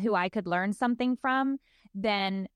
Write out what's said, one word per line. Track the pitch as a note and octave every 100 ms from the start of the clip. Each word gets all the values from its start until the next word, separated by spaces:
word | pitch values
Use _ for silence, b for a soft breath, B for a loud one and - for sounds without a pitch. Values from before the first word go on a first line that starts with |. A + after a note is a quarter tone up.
who | G#3+ G3
I | F#3
could | A3 F3+
learn | F3 F#3+
something | G3+ B3 A#3+ B3+ B3+
from | C4 C4 C4+ C4+ b b b G3
then | G#3+ G3+ F#3+ F#3+ F#3